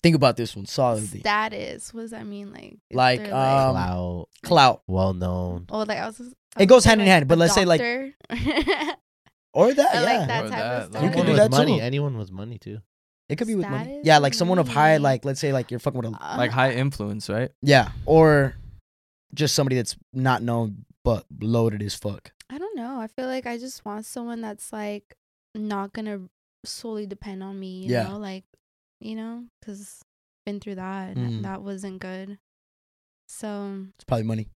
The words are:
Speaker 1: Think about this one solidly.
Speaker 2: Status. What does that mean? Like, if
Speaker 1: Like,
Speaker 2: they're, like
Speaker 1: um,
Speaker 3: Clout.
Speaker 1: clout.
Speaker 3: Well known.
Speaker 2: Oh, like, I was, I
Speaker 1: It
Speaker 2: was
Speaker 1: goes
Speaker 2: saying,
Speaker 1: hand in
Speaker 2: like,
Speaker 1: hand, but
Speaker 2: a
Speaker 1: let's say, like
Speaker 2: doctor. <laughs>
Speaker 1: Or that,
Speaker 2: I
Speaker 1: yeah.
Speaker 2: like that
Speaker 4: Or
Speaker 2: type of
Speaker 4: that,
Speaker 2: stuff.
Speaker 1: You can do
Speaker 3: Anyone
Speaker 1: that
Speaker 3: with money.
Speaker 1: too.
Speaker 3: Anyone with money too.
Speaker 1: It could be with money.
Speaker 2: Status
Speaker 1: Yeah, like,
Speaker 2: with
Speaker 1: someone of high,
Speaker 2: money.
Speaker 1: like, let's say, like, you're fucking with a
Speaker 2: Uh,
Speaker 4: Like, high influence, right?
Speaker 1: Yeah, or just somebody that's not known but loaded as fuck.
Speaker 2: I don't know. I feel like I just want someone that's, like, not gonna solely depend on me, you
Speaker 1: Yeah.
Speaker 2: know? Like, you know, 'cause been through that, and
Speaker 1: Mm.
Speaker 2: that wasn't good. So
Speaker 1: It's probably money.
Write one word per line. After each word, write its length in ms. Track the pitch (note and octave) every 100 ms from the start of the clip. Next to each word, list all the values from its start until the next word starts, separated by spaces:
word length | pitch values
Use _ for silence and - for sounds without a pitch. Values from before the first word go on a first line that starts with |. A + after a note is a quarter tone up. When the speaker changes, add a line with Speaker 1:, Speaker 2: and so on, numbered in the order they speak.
Speaker 1:
Think 120 | E3+ D#3
about 220 | C3 A#2
this 180 | A2+ -
one 100 | G2
solidly. 540 | - B2+ A2 G#2 G2+
Speaker 2:
Status. 720 | G#3+ G#3 A3 G#3 - - -
What 80 | A3+
does 100 | A3+
that 140 | A3+ G#3+
mean? 240 | G3+ G3+
Like, 260 | - - - _
if 60 | B2+
Speaker 1:
Like, 280 | B2+ B2+
Speaker 2:
they're, 100 | G#3
like 260 | C3 C3 C3+ C3
Speaker 1:
um, 60 |
Speaker 3:
Clout. 560 | F#2 F2+ F2+ F2+ F2 - _
Speaker 1:
clout. 380 | - E3 C3+ - -
Speaker 3:
Well 260 | F#2 F#2+
known. 520 | F2+ F2+ F2+ F2+ F2 F2+
Speaker 2:
Oh, 80 | G#3+
like, 180 | G#3+ G#3
I 80 | G#3+
was, 140 | A3
I 40 |
Speaker 1:
It 60 | A#3+ _ _ -
Speaker 2:
was 60 | G3
Speaker 1:
goes 160 | B3+
Speaker 2:
saying, 160 | G#3+ G#3+
Speaker 1:
hand 20 |
in 60 | G3
Speaker 2:
like, 40 |
Speaker 1:
hand, 140 | F3+ C#3
but 60 | E3
Speaker 2:
a 40 |
Speaker 1:
let's 160 | F3 G3+
say, 100 | F3+
like 140 | E3
Speaker 2:
doctor. 320 | A#3+ B3 C4+ _ -
<laughs> 680 | A#3 A3+ D4 D4 E4 D4+ - _ _ _ _ _
Speaker 1:
Or 200 | - G#3+
that, 220 | C#4 - A#3
Speaker 2:
I 40 |
Speaker 1:
yeah. 40 | C4+ A#3
Speaker 2:
like 80 | D3
that 180 | - G#2+
Speaker 4:
Or 40 |
Speaker 2:
type 100 | G#2+
of 320 | - B2 -
Speaker 4:
that, 0 |
Speaker 2:
stuff. 120 | -
Speaker 1:
You 60 | D3
can 160 | C4 -
do 60 |
Speaker 3:
Anyone 40 | -
Speaker 1:
that 60 | -
Speaker 3:
with 20 | -
money. 180 | - A3
Speaker 1:
too. 40 |
Speaker 3:
Anyone 340 | A#2 C#3 C#3+ A#2
with 140 | F#2+
money 260 | F#2 G#2+ A#2
too. 180 | - G#2 _ _ _ _ _
Speaker 1:
It 80 | D3+
could 100 | A3+
be 80 | G#3
with 120 | G3
money. 160 | C#3 E3
Speaker 2:
Status 200 | C#4+ D#3
Speaker 1:
Yeah, 120 | D3+
like, 120 | C#3
Speaker 2:
with 60 | -
Speaker 1:
someone 220 | F3 F#3
of 80 | C3
high, 240 | A#2+ D#3 D#3
Speaker 2:
money. 80 |
Speaker 1:
like, 220 | C#3+ C3 C#3
let's 140 | C3
say, 120 | D3
like, 200 | C3+ A#2+
you're 80 | B2
fucking 200 | C#3+ B2+
with 120 | A#2
a 20 | A2
Speaker 2:
Uh, 220 | D2+ -
Speaker 4:
Like, 140 | A#2+
high 220 | A#2 C3+
influence, 540 | A#2+ C#3 C#3 G#2 G#2 -
right? 200 | G#2+ C3 _
Speaker 1:
Yeah, 280 | C#3 C3+ A2 - -
or 500 | D#3+ D#3+ D3 C3+ - - - _ _ _ _ _
just 220 | C#3+ D3+ -
somebody 200 | C3+ B2+
that's 180 | A2+ - _
not 300 | C3 C3 B2
known 420 | A#2 A#2 A2 G2+ - _
but 220 | B2 G#2+ - -
loaded 400 | G#2+ A#2 A2+ G#2
as 140 | G#2 -
fuck. 360 | G#2 F#2+ - _ -
Speaker 2:
I 80 | C#4
don't 180 | G4 F#4
know. 240 | A#3 C4+
I 60 | A3
feel 180 | - C4
like 180 | C4 B3
I 120 | A#3
just 260 | C4 -
want 220 | G#3 G#3 A3
someone 360 | B3 A#3 A#3
that's, 300 | A3 G#3 -
like, 320 | G#3+ G#3 G#3 _ _ _ _ _ G#3+
not 360 | G#3+ G3+ G3
gonna 300 | A3+ G#3+ G3+ F#3 _ _ _
solely 420 | - - A#3 G#3+ G#3
depend 340 | G3 G#3 F#3+
on 160 | F#3+ G3
me, 240 | F#3+ F#3 F#3
you 60 |
Speaker 1:
Yeah. 100 | B2 G2+
Speaker 2:
know? 80 | G3+
Like, 240 | G3+ F#3+ _ _ _ _ _ _
you 140 | A3 A3
know, 300 | A3+ A#3 A#3+ _ -
'cause 360 | G3+ G3+ - _ _ _ _ -
been 140 | G3+
through 160 | G#3 F#3
that, 420 | F#3 F#3+ F#3 B2+
and 220 | A#2+ A2+
Speaker 1:
Mm. 40 |
Speaker 2:
that 180 | G#2+ F#3+
wasn't 360 | G3 G3 G3 F#3
good. 380 | F#3 F#3 F#3+ G3+ _ _ _ _ _ _ _ _ _
So 580 | - G#3+ G3+ G3+ G3 F#3+ _
Speaker 1:
It's 80 | -
probably 180 | B2
money. 260 | A2 A2 G#2+